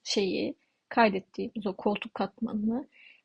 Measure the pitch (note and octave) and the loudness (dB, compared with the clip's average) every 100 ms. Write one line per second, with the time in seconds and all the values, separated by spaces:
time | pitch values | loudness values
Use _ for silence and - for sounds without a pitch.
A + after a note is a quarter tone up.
0 | - - F#3+ D#3+ - - _ _ - - | -2 0 2 0 -2 -4 _ _ -2 4
1 | A3+ F#3+ - - G3 A3+ G3+ - G#3 G#3 | 4 4 -6 -6 -6 -4 -6 -2 0 0
2 | A3+ - F#3+ - A3 G#3+ G#3+ A#3+ - - | -4 -4 -4 -4 -4 0 0 -2 -6 -16
3 | - - | -20 -18